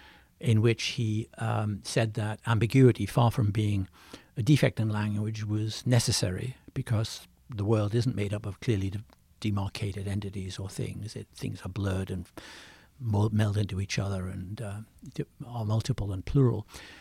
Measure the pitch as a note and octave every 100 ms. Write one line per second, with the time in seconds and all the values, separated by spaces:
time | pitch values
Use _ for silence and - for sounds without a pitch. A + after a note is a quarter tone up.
0 | - - _ - - A2 A#2 A2 - -
1 | A2 G#2+ A#2 - A2+ A2 G#2+ G2+ - B2+
2 | A2+ G#2+ G#2+ G#2+ - A2+ A2+ C3+ B2+ -
3 | G2+ - A#2+ - G#2 G#2 G#2 G2+ F#2+ -
4 | - - - - A2 C#3+ C3 - A2 G#2+
5 | G#2 G#2 G#2+ G#2+ G#2+ G#2+ A2 - B2 A#2+
6 | - - F#2+ F#2 B2 - - C3+ - A2
7 | A2+ - - _ - G#2+ G2+ A2 G#2 A#2
8 | B2+ G2 G2+ G#2 G2+ - - G2+ F#2+ G2+
9 | - - _ - G#2+ G2+ F#2+ - G#2 F#2+
10 | G2 G2 G2+ F#2+ F#2+ - F#2+ - G2+ F#2
11 | G#2 G#2+ G#2 - B2+ G2 F#2 G2 G2 F#2+
12 | F#2+ F#2 F2 - - - - - - -
13 | A#2+ G2+ A2 G#2+ G#2+ G#2 F#2+ F#2 G2 -
14 | G2 F#2+ F#2 F#2+ F#2 G#2+ G#2 G#2 A2 -
15 | C#3 - - - C3 A#2+ G#2+ A2 - A#2+
16 | G2 F#2 - C#3+ B2+ G#2 - - - -